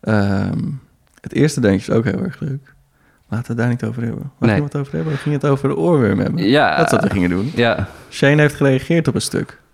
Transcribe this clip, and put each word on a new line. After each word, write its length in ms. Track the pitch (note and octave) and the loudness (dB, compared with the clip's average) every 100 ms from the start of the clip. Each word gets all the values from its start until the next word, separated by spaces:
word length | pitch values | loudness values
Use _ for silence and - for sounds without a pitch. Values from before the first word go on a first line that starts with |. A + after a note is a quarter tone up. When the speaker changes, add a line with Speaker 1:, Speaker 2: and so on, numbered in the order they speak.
Speaker 1:
Ehm, 580 | - G#2+ G2+ G2 G2 F#2+ - C#3+ _ _ _ _ | 0 2 2 0 0 -2 -4 -8 _ _ _ _
het 120 | - | -6
eerste 280 | C3 D3 D#3 | 0 0 2
deuntje 320 | A2 G2 - | 2 2 2
is 60 | A#2+ | 0
ook 60 | |
heel 180 | A2+ F#3+ | 0 -2
erg 160 | F#3+ - | -4 -6
leuk. 340 | D#3 C3+ _ _ _ _ _ _ _ | -8 -10 _ _ _ _ _ _ _
Laten 180 | G#2+ B2 | -8 -6
we 60 | |
het 40 | A#2 | -2
daar 60 | A#2+ | -2
niet 160 | A#2+ | -2
over 180 | A2 A#2 | -4 -4
hebben. 300 | A#2 A2 C#3 _ | -6 -6 -10 _
Waar 100 | A#3 | 2
Speaker 2:
Nee. 100 | G#3 | 2
Speaker 1:
ging 60 | C#3+ | 0
het 40 | D3 | -6
over 140 | C#3 | -6
hebben? 180 | D#3 D#3+ | -4 -4
We 60 | C#3 | -4
gingen 200 | - D3 | -2 -2
het 80 | D3 | 0
over 180 | C3+ C3+ | 0 0
de 80 | C#3+ | 0
oorworm 420 | E3 D#3 A2 G2 | 2 2 2 2
hebben. 260 | G2 - G2 | 0 0 2
Speaker 2:
Ja. 280 | C#3+ A#2 C#2+ | 4 4 2
Speaker 1:
Dat 80 | - | 2
is 40 | |
wat 100 | - | 2
we 80 | G2+ | 0
gingen 200 | G2 F2 | 0 0
doen. 220 | F2 A#2 | 0 -2
Speaker 2:
Ja. 340 | C3+ A#2 - F#2+ - - | 0 0 0 -4 -10 -18
Speaker 1:
Shane 300 | - C#3 D3 | 0 2 4
heeft 140 | D3 | 2
gereageerd 540 | C#3+ C#3 C3 - E3+ D#3 | 2 2 2 2 0 2
op 60 | |
een 60 | A2 | -2
stuk. 400 | - F#2+ E2+ - _ | -2 -6 -6 -12 _